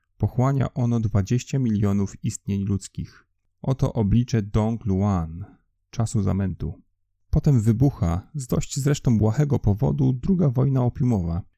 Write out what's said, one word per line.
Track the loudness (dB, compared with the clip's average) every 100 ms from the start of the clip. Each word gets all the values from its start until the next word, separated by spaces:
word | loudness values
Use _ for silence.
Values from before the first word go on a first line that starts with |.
| _ _
Pochłania | -2 0 0 0 -2
ono | -2 -2 0
dwadzieścia | 0 0 0 -2 -2 -2
milionów | 0 0 0 0 -2 -4
istnień | -8 -6 -4 -4
ludzkich. | -2 -4 -6 -12 -14 -16 _ _ _ _
Oto | -4 -2 -2
oblicze | 0 2 2 2 0
Dong | 0 0 0 -2 -2
Luan, | 0 2 0 -2 -8 -14 -18 _ _ _
czasu | -6 -2 0
zamętu. | 0 0 -2 -4 -8 -10 _ _ _ _ _
Potem | 2 4 4
wybucha, | 4 4 2 2 -2 -2 -4 -10
z | -4
dość | -4 -4 -4
zresztą | -2 0 2 2
błahego | 2 2 0 2
powodu, | 0 0 0 0 0
druga | 0 0 0 2
wojna | 2 0 2
opiumowa, | 0 0 0 2 0 -4 -6